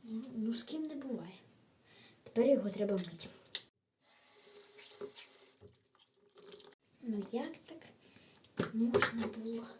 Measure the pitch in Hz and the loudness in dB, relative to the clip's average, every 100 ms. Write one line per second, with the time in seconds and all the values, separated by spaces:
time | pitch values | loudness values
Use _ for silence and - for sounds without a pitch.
0 | 233 220 254 226 220 233 - 311 311 285 | -6 -6 -4 0 2 2 2 0 -2 -4
1 | 269 214 165 190 - - - _ - - | -4 -4 -6 -12 -20 -20 -20 _ -20 -20
2 | - - - - 254 262 202 185 202 196 | -20 -18 -2 6 8 8 6 0 2 2
3 | 175 170 - - - - - _ _ _ | 0 -4 -6 -6 -10 -10 -10 _ _ _
4 | - - - - - - - - - - | -20 -20 -18 -16 -16 -16 -16 -16 -14 -10
5 | - - - - - - - - _ _ | -10 -10 -14 -14 -18 -20 -20 -20 _ _
6 | - _ - - - - - - _ - | -20 _ -20 -20 -20 -18 -18 -20 _ -12
7 | 247 208 196 233 294 - - 330 - - | -4 -2 -2 -2 -4 -8 -14 -16 -16 -20
8 | - - - - - - - 220 233 233 | -20 -20 -20 -20 -20 -6 -4 2 6 8
9 | - 226 214 214 226 233 233 - | 8 6 -2 -2 -4 -6 -8 -16